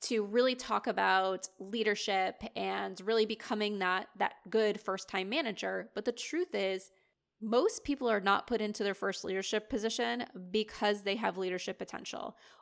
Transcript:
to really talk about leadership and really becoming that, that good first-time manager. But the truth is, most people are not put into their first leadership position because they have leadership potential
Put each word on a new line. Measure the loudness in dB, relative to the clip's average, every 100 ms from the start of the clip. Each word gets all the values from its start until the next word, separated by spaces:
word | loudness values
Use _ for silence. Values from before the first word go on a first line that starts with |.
to | 0 0
really | 4 4 4 2
talk | 0 0 0
about | 2 4 4 4 0 -4 -10
leadership | -6 0 0 0 0 2 0 -2 -8 -4
and | -4 -2 -4 -6
really | 0 2
becoming | 2 0 -4 -2 0 0
that, | 0 0 -2 -2
that | -2 -2 0
good | 2 4 2
first-time | -2 -4 -4 -4 0
manager. | 0 -2 -2 -2 -4 -6
But | -4
the | -4
truth | -4 -4 -4 -2 0
is, | 0 -2 -6 _ _ _ _ _
most | 0 4 4 2
people | -2 0 2
are | 2
not | 4 2 2
put | 0
into | 0 -2
their | -2
first | 0 -2 -2
leadership | -2 -2 0 -2 0
position | -2 -2 0 -2 -2 -6 -10 -2
because | 0 0 0 2 2
they | 0
have | 0 0 0
leadership | -2 -2 -4 -6
potential | -8 -10 -10 -8 -10 -12 -20 -20